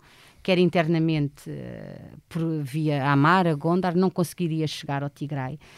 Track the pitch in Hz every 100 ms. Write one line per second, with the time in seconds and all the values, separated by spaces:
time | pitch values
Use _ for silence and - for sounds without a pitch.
0 | - - - _ - 180 180 175 160 170
1 | 160 156 143 - - 143 123 - - -
2 | - 58 - 165 165 160 139 151 151 143
3 | 135 143 147 190 170 147 165 180 185 170
4 | 185 - 165 - 170 156 151 - - 139
5 | 143 - 147 147 131 156 -